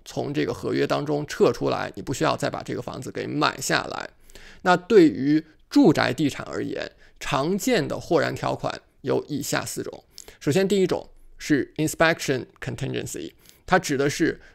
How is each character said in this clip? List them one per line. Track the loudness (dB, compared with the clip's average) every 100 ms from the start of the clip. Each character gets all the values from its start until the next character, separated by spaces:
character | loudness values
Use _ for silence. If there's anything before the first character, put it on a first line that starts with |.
从 | -12 -8 -4
这 | -2
个 | -2
合 | -4 -4
约 | -2 0
当 | -2 -2
中 | -4 -4
撤 | 0 2
出 | 2 -2
来， | -2 -4 -8
你 |
不 | -8
需 | -2
要 | 0 0
再 | -4
把 | -6
这 | -8
个 | -8
房 | -8 -12
子 | -10
给 | -8 -6
买 | -2 0 -2
下 | -2 -2
来。 | -2 -8 -12 _ -20 -20 -20 -4
那 | 2 2
对 | 6 8 8
于 | 6 2 0 0 _ _
住 | 6 6
宅 | 6 2
地 | 0 -2
产 | -2 -8
而 | -6
言， | -6 -6 -10 -14 -20 _
常 | -4 -2 0 -2
见 | 0 0 0
的 | -4
豁 | 0 2
然 | 2 -2
条 | -4 -4
款 | -4 -8 -12 _
有 | -2 -2 -2
以 | -6
下 | -4 -4
四 | -4 -8
种。 | -10 -12 -18 -20 -20 -6
首 | 0
先， | 2 4
第 | 4
一 | 2
种 | 0 -6 -18 -20 -12
是 | 0 0 0 -4
inspection | -4 2 2 2 -2 -4 -6 _
contingency， | -10 -8 -6 -6 -8 -10 -12 -16 -20 _ 0
它 | 0
指 | 2 0
的 | 0
是 | 0 -2 -2 -12